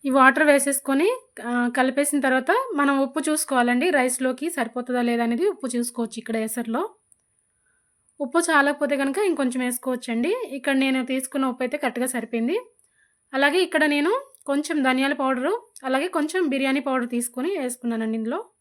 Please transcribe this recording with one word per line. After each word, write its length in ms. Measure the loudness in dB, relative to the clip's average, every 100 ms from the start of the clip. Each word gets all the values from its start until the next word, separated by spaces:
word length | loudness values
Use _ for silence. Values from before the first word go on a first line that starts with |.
| 2
ఈ 40 | 8
వాటర్ 280 | 8 8 6
వేసేసుకొని, 580 | 6 4 -2 0 2 2 0 _ -12 -4
ఆ, 40 | 0 0 2
కలిపేసిన 420 | 2 2 0 0
తర్వాత 280 | 2 2 2 0 0 0
మనం 140 | 2 2
ఉప్పు 160 | 0 -2 -2
చూసుకోవాలండి, 580 | -2 0 2 2 2 2 2
రైస్లోకి 500 | 0 0 -2 -2 -6 -4
సరిపోతుందా 460 | -6 -6 -4 -2 0
లేదా 140 | 0 0
అనేది 180 | 0 -2
ఉప్పు 160 | -2 -4
చూసుకోవచ్చు 420 | -4 -4 -6 -8 -8
ఇక్కడ 160 | -6 -4 -4
ఎసరులో. 360 | -6 -4 -4 -4 _ _ _ _ _ _ _ _ _ _ _ _ _
ఉప్పు 160 | -2 0 4
చాలకపోతే 460 | 4 4 0 -2 0
కనుక 180 | 0 0 0
ఇంకొంచెం 300 | 0 -2 -2 -4
వేసుకోవచ్చండి. 680 | -4 -4 -6 -4 -2 -2 -2 -4 -4
ఇక్కడ 160 | 0 2
నేను 160 | 2 0 -2
తీసుకున్న 380 | -4 -4 -2 -2
ఉప్పు 120 | -2 -4
అయితే 100 | -2
కరెక్ట్గా 260 | -4 -2 -4
సరిపోయింది. 420 | -4 -6 -4 -2 -4 -6 _ _ _ _ _ _ 0
అలాగే 240 | 2 2 2
ఇక్కడ 180 | 2 2
నేను 180 | 2 2 0 -4 _ -4
కొంచెం 260 | -4 -2 0 2
ధనియాల 280 | 2 0 0
పౌడరు, 320 | -2 0 -2 -4 -8 -12 -2
అలాగే 200 | -2 0 -2
కొంచెం 260 | -2 -2 0
బిర్యానీ 300 | 0 0 0 0
పౌడర్ 200 | -2 -2 -4
తీసుకొని 340 | -4 -4 -4 -2
వేసుకున్నానండి 560 | -4 -6 -6 -4 -4 -4
ఇందులో. 180 | -4 -6 -8 _